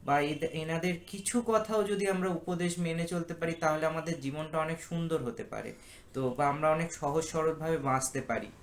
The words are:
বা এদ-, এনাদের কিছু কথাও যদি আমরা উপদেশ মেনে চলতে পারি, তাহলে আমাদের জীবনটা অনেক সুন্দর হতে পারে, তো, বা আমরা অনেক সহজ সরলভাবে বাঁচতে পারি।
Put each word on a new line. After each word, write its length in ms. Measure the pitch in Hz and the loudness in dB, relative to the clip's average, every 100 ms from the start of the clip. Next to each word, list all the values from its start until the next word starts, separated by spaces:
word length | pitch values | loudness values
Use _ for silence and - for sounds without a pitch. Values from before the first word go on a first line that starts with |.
বা 180 | - 143 | 2 2
এদ-, 260 | 147 147 160 | 2 0 -2
এনাদের 460 | 160 160 165 180 175 - | -4 -2 -2 0 -2 -6
কিছু 360 | 202 196 240 233 | -8 -2 0 4
কথাও 380 | 220 214 214 | 2 4 0
যদি 240 | 202 202 202 | 2 2 2
আমরা 220 | 185 185 | 2 2
উপদেশ 500 | 170 - 175 175 175 | 0 -2 0 0 0
মেনে 280 | 170 165 170 | -2 0 0
চলতে 260 | 175 165 | -2 -4
পারি, 200 | 165 165 | -2 -2
তাহলে 320 | 165 160 156 156 | 2 2 4 2
আমাদের 360 | 165 160 139 | 0 -2 -4
জীবনটা 360 | 135 147 156 160 | -4 -4 -2 -2
অনেক 260 | 160 165 | 0 -2
সুন্দর 400 | - 170 165 160 | -4 -4 0 0
হতে 200 | 127 - | -2 -6
পারে, 300 | - 110 110 113 - - - | -8 -8 -8 -12 -16 -20 -10
তো, 160 | 131 131 | -2 0
বা 180 | 123 143 | 2 2
আমরা 240 | 143 156 | 4 4
অনেক 220 | 156 165 | 4 2
সহজ 300 | - 143 151 | -2 0 0
সরলভাবে 540 | 160 165 160 156 156 160 | 0 2 2 0 0 0
বাঁচতে 440 | 135 131 - 139 | 2 2 2 -4
পারি। 260 | - 110 101 - | -2 -4 -4 -14